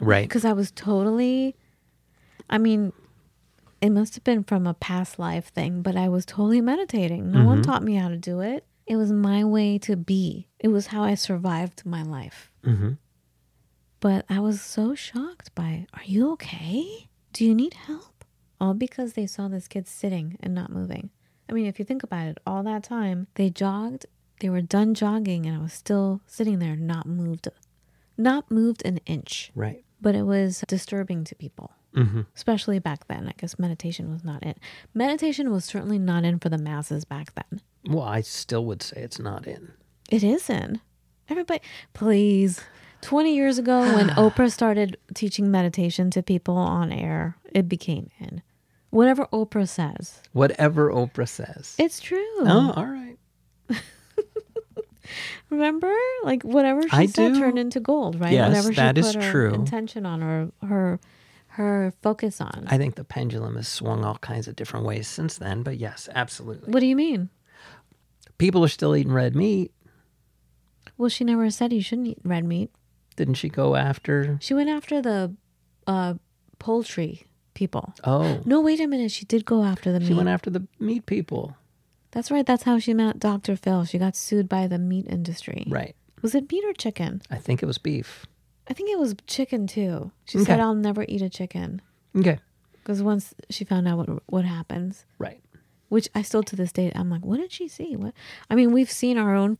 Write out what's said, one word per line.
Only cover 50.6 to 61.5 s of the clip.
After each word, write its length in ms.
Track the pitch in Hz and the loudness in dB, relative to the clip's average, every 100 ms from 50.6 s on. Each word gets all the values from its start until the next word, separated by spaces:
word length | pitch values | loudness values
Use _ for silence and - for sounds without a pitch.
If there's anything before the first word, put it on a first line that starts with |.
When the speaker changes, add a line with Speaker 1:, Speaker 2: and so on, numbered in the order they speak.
| 151 156 147 | 4 4 4
Speaker 1:
Oprah 380 | 123 123 - 120 | 2 0 -2 -4
says. 460 | - - 151 - - | -6 -12 -12 -10 0
Speaker 2:
It's 220 | 320 - | 0 0
true. 240 | - 370 427 415 | -4 -4 -2 2
Speaker 1:
Oh, 320 | 277 202 269 | 6 6 6
all 120 | - 247 | 0 -4
right. 320 | 269 247 - _ _ _ _ - | -8 -12 -18 _ _ _ _ -8
Speaker 2:
<laughs> 140 | 226 - - _ - 415 440 - 453 - - - _ - - - - - | -8 -8 -20 _ -6 -6 -10 -10 -14 -12 -14 -14 _ -16 -12 -12 -14 -6
Remember? 420 | 294 302 320 370 427 508 508 | 0 0 2 0 0 0 -2
Like, 200 | 359 262 | -2 -2
whatever 400 | 220 277 269 277 | 4 4 6 2
she 60 | 320 | 4
Speaker 1:
I 140 | 135 196 | 4 4
Speaker 2:
said 280 | 226 226 | 4 4
Speaker 1:
do. 40 | 269 | 4
Speaker 2:
turned 180 | 262 247 | 2 0
into 220 | 240 254 | -2 -2
gold, 400 | 226 302 196 170 | 0 0 0 -2
right? 120 | 170 | 2
Speaker 1:
Yes, 160 | 131 107 | 4 6
Speaker 2:
Whatever 240 | 208 214 | 4 2
she 40 | 175 | 4
Speaker 1:
that 220 | 131 143 | 4 6
is 80 | 220 | 2
Speaker 2:
put 80 | 214 | 2
her 60 | 196 | 2
Speaker 1:
true. 240 | 156 107 | 2 2
Speaker 2:
intention 500 | 110 135 220 220 226 | 2 0 -2 -6 -6
on 180 | 190 165 | -6 -4
or 280 | 160 160 165 - 202 | -2 -2 -4 -8 -2
her, 340 | 202 180 180 _ _ _ _ | 0 0 -2 _ _ _ _
her 440 | _ | _